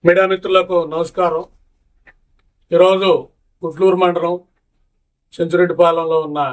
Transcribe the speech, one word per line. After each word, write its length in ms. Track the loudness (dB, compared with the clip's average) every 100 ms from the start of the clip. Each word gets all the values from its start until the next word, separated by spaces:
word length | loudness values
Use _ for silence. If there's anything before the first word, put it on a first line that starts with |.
| 2
మీడియా 160 | 2 0
మిత్రులకు 480 | -2 0 0 0 -4 -4
నమస్కారం. 500 | -6 -6 -2 -2 -4 -10 _ _ _ _ _ _ _ _ _ _ _ _
ఈరోజు 360 | 2 4 4 0 -2 -4 _ _ _
గుడ్లూరు 340 | -12 0 0 2
మండలం 320 | 0 0 -4 -6 _ _ _ _ _ _ _ _ _ -6
చెంచురెడ్డిపాలెంలో 840 | 0 2 0 4 2 2 0 -2 -2
ఉన్న 120 | -6 -6